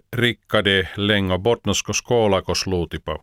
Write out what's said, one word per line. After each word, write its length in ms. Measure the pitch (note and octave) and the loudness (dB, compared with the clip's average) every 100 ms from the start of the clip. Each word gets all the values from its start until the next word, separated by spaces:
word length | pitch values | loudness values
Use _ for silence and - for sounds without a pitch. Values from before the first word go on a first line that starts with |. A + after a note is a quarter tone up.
| - | -6
rikkade 760 | A#2+ A#2 - - A2 G2+ G2 E2+ - | -2 -2 -2 -2 0 2 2 0 -2
lengo 420 | G2+ G#2 F#2+ F2+ | 0 0 0 0
botnosko 540 | G#2+ A#2 G#2+ G2+ - | 0 0 0 -4 -4
skoolakos 760 | G#2 - A#2+ G#2+ F#2+ - E2+ - | -6 0 2 2 2 0 -4 -2
luutipa. 480 | F#2 E2 D#2+ - D#2 | -2 -4 -8 -8 -10